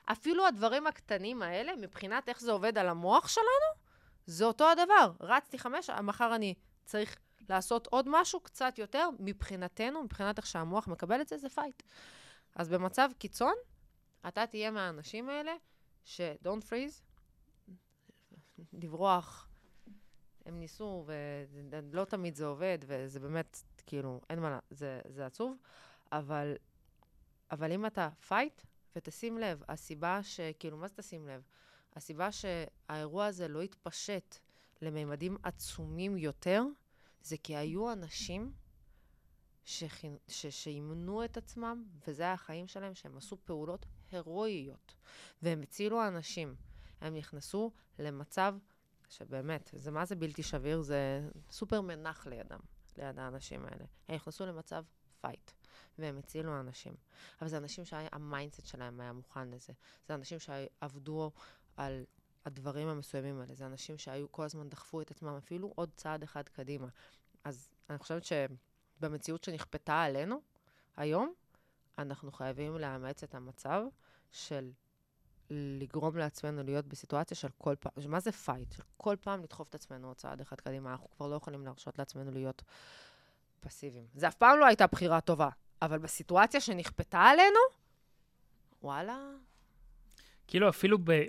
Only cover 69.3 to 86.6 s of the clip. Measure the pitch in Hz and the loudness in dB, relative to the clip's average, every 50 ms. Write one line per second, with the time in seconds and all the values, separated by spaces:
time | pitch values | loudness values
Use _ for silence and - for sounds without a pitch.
69.3 | 160 170 - 190 165 147 - - - 151 - 165 151 160 165 147 135 139 151 196 | -6 -6 -6 -8 -8 -8 -8 -8 -8 -8 -2 0 2 4 4 2 2 0 -2 -2
70.3 | 247 302 - _ _ _ _ _ _ _ _ _ - - 147 151 156 185 254 330 | -4 -6 -8 _ _ _ _ _ _ _ _ _ -8 -4 -2 0 2 2 0 0
71.3 | 359 _ _ _ _ _ _ _ _ _ _ _ - - 143 139 139 - 147 139 | -4 _ _ _ _ _ _ _ _ _ _ _ -10 -10 -8 -8 -8 -10 -12 -16
72.3 | - - 131 131 131 135 147 151 160 165 151 139 131 131 131 131 143 - 156 - | -10 -8 -6 -6 -6 -6 -6 -6 -6 -6 -6 -6 -6 -6 -8 -8 -8 -10 -12 -14
73.3 | - 127 127 127 127 - - 135 160 202 226 269 - _ _ _ - - _ _ | -14 -14 -14 -16 -18 -12 -6 -2 -2 -2 -2 -4 -10 _ _ _ -20 -20 _ _
74.3 | - - - - 151 139 131 127 127 _ _ _ _ _ _ _ _ _ _ _ | -16 -14 -10 -6 -6 -6 -6 -8 -14 _ _ _ _ _ _ _ _ _ _ _
75.3 | _ - - - 147 147 143 139 139 135 135 131 - 156 151 160 160 170 151 151 | _ -20 -14 -10 -8 -6 -6 -6 -6 -8 -8 -6 -4 -2 -2 0 0 0 -2 -2
76.3 | - - - 147 147 147 139 135 139 147 143 139 143 - - - 147 147 139 - | -4 -4 -6 -4 -4 -4 -2 -2 -2 -2 -2 -4 -10 -14 -8 -2 0 0 0 -2
77.3 | - - - 135 - - - 147 143 - - - - 143 143 147 156 180 180 233 | -6 -8 -8 -8 -8 -4 0 0 0 0 -4 -10 -8 -8 -6 -4 -2 -2 -2 -2
78.3 | - - - - 127 127 - - - - - - - - - 214 202 196 - 202 | -6 -4 -4 -4 -4 -4 -6 -10 -12 -14 -16 -18 -16 -4 0 0 0 0 -2 -6
79.3 | 196 185 165 - - - 151 - - 147 - - 135 127 127 131 127 - - 135 | -6 -6 -6 -12 -14 -14 -14 -14 -14 -16 -14 -14 -14 -14 -12 -14 -14 -12 -12 -12
80.3 | 135 131 139 - 135 - - 139 135 135 135 127 127 127 - - - - 147 143 | -10 -10 -12 -12 -14 -10 -8 -8 -8 -6 -6 -8 -8 -10 -12 -16 -12 -8 -6 -4
81.3 | 147 147 - 160 143 139 139 131 131 - - 139 - - 139 - - 135 135 135 | -4 -6 -6 -8 -12 -10 -10 -12 -12 -12 -14 -12 -8 -8 -8 -8 -8 -10 -8 -6
82.3 | 131 135 131 131 131 - - _ - - - - - - - - - - - _ | -6 -4 -4 -4 -6 -8 -14 _ -20 -20 -20 -20 -20 -20 -20 -20 -20 -20 -20 _
83.3 | _ _ _ _ _ _ - 135 - - 143 139 123 123 117 117 135 139 170 160 | _ _ _ _ _ _ -16 -16 -14 -12 -12 -12 -12 -12 -18 -16 -6 0 0 0
84.3 | - - 233 254 285 302 294 254 208 - 196 175 - - 180 170 165 160 - - | 6 10 12 12 12 12 12 12 12 12 10 8 8 4 4 4 4 4 6 4
85.3 | 165 143 151 139 - - - - - - 160 156 156 156 160 160 - - 165 - | 4 4 4 2 2 -4 -20 -18 -6 -2 -2 0 0 -2 -2 -4 -6 -6 -2 6
86.3 | 175 185 214 240 - 277 | 10 10 10 10 8 2